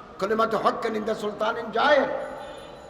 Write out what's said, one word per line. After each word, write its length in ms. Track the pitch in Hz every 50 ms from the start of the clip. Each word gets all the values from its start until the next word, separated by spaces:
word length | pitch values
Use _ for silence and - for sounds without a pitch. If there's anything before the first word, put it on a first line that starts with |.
| - - - - 185
কলিমাতে 340 | 196 220 220 226 220 214
হক 160 | 185 - - 247 - -
কে 80 | 226
নিন্দা 240 | 220 214 208 220 214
সুলতানিন 560 | - 208 208 208 - 214 220 233 233 226 220 196
জায়ের, 360 | 226 240 285 302 269 247 - - - - - - - - - - - - - - - - -